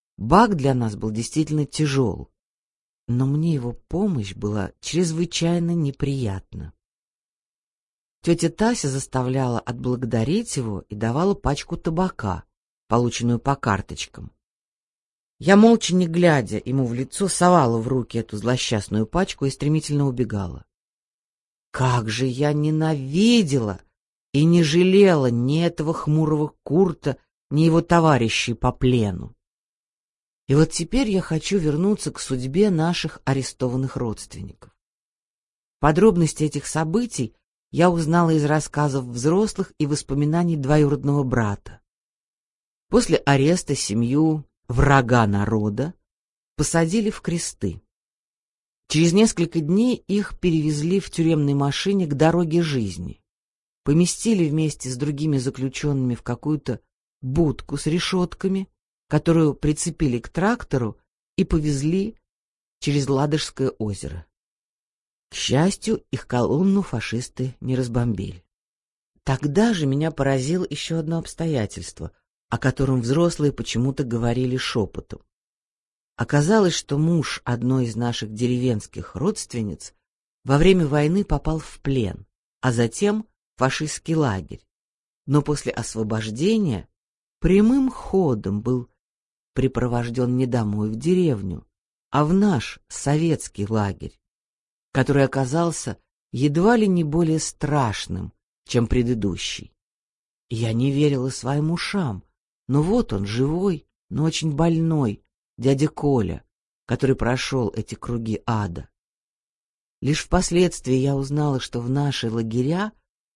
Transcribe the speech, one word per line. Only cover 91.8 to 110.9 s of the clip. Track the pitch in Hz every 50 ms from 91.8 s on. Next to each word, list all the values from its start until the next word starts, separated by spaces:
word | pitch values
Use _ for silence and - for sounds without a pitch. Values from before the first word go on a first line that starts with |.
| _ _ _ _ _ _
а | - 139 147
в | 151
наш | 180 196 208 208 175 117 - - - - _ -
советский | - - - 139 147 151 165 165 143 - - - - - 101
лагерь, | 101 113 110 104 98 - - - - - _ _ _ _ _ _ _ _ _ _ _ _ _ _ _
который | - 135 127 - 139 139 135
оказался | 127 - 135 135 123 143 165 170 170 151 - - 123 98 - _ _ _ _ _ _
едва | - 120 135 147 143 165 180 220 247
ли | 226 214
не | 196 185 175
более | 160 147 147 170 170 156 160 156
страшным, | - - - - - 147 147 147 131 107 101 - - - 92 92 85 - - _ _ _ _ _ _
чем | - - 123 117
предыдущий. | - - 127 117 120 123 113 101 98 82 - - - - - - - _ _ _ _ _ _ _ _ _ _ _ _ _ _ _ -
Я | 117 113 117 113
не | 110 117 127 143
верила | 135 143 151 147 139 127 127 135
своим | - - - 123 143 147 151 156
ушам, | 170 170 - - - 202 170 123 101 92 - _ _ _ _ _ _ _ _ -
но | 127 147
вот | 156 180 220 247 226 -
он, | 110 98 101
живой, | 98 110 120 135 143 156 180 196 202 170 143 - _ _ _ _ -
но | - 127 156
очень | 160 - - 156 160
больной, | 143 139 165 170 165 160 165 165 160 151 135 107 98 - _ _ _ _ _ _ _
дядя | - 117 135 139 131 151 147
Коля, | - - 147 143 139 120 101 87 80 - - _ _ _ _ _ _ _ _
который | - 123 - - 131 131
прошел | - 110 120 127 127 - - 135 131 117 - -
эти | 113 107 - 110
круги | - - - 120 117 113 110 107 - -
ада. | - 113 107 101 87 85 - - - _ _ _ _ _ _ _ _ _ _ _ _ _ _ _ _ _ _ _ _ _ _
Лишь | - 127 156 - -
впоследствии | - - 180 180 - 170 175 185 165 - - - 127